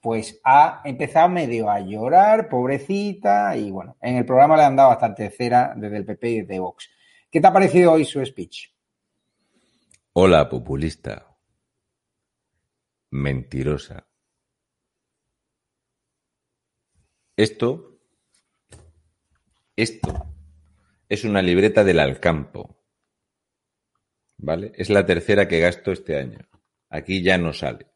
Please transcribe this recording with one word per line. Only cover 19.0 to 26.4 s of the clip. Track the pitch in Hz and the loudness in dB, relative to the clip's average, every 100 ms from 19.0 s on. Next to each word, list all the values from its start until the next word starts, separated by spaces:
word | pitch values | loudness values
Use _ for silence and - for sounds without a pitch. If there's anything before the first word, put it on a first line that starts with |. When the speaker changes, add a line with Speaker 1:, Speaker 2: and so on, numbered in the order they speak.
| _ _ _ _ _ _ _ | _ _ _ _ _ _ _
Speaker 2:
esto | - 113 - - - - - - _ _ _ _ _ _ | -6 -6 -4 -10 -10 -12 -20 -20 _ _ _ _ _ _
es | 104 | -6
una | 113 101 | -2 0
libreta | 92 90 104 104 | 2 2 4 4
del | 98 85 | 4 4
Alcampo, | 71 67 90 78 65 - - _ _ _ _ _ _ _ _ _ _ _ _ _ _ _ _ _ | 0 0 -2 -2 -6 -16 -20 _ _ _ _ _ _ _ _ _ _ _ _ _ _ _ _ _
¿vale? | 71 82 104 - | -8 -8 -8 -10
Es | 92 | 0
la | 101 | 0
tercera | 92 85 - 101 95 | 2 -2 0 0 2
que | 82 | 2
gasto | 85 87 - | 0 -2 -8
este | 90 - 73 | -8 -8 -8
año. | 65 53 | -8 -16